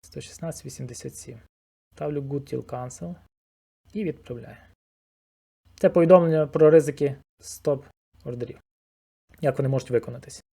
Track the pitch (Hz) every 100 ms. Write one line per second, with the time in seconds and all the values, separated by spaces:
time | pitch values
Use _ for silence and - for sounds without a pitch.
0 | - - - - 165 151 139 131 127 123
1 | 131 - - 117 - _ _ _ _ -
2 | 151 147 139 143 139 127 131 127 127 -
3 | 175 180 _ _ _ _ _ _ _ 202
4 | 190 139 - 120 117 - - _ _ _
5 | _ _ _ _ _ _ _ - 190 -
6 | 170 185 170 156 151 156 156 160 147 139
7 | 143 135 _ _ - - - 139 - _
8 | _ _ - 123 120 - _ _ _ _
9 | _ _ _ - 147 131 135 135 - 120
10 | - 123 - - _